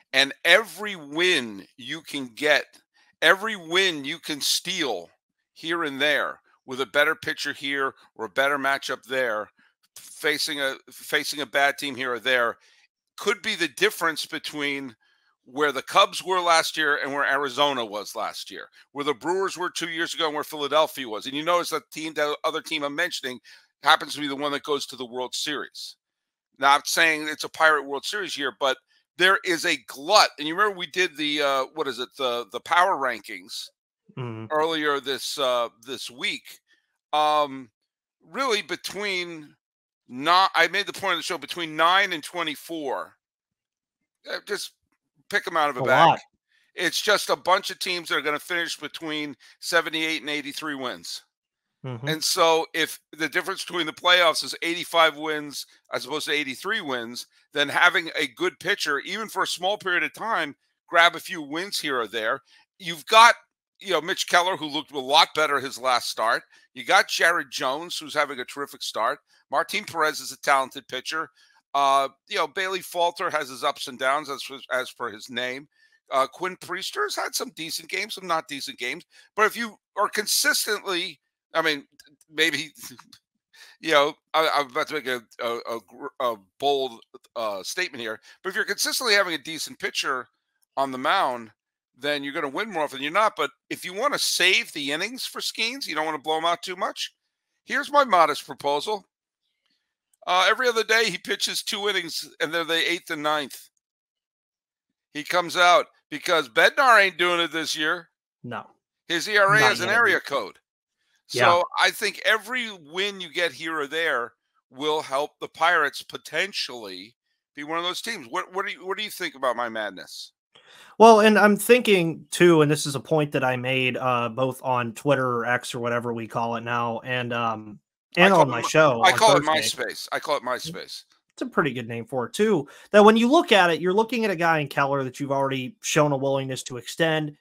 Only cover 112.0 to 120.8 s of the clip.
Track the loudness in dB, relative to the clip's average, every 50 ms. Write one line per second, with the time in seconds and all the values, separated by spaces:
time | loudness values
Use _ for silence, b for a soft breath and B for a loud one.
112 | -4 -4 -4 -2 0 0 0 0 0 -6 -6 -6 -6 -8 -10 -14 -18 -8 -6 -4
113 | -4 -4 -4 -8 -12 -8 -4 -2 -2 -2 -4 -6 -8 -6 -4 -4 -6 -4 -4 -2
114 | 0 0 0 0 -2 -6 -10 _ _ _ _ _ _ _ -10 -4 -2 0 0 -2
115 | -2 -2 -2 -2 -2 -4 _ _ -14 -14 -2 0 2 4 4 4 2 0 -2 -6
116 | -12 -14 -16 -16 -14 -6 -4 -4 -4 -2 -4 -6 -8 -6 -8 -10 -10 -12 -12 -12
117 | -14 -18 _ _ _ _ _ _ _ _ _ -14 -10 -6 -6 -4 -4 -4 -4 -6
118 | -8 -8 -10 -10 -10 -8 -6 -6 -6 -6 -6 -6 -6 -6 -8 -8 -8 -8 -6 -6
119 | -6 -8 -8 -8 -10 -10 -6 -2 -2 0 0 0 -4 -4 -4 -6 -6 -6 -8 -12
120 | -16 -16 -16 -16 -16 -18 _ _ _ _ B B B B B B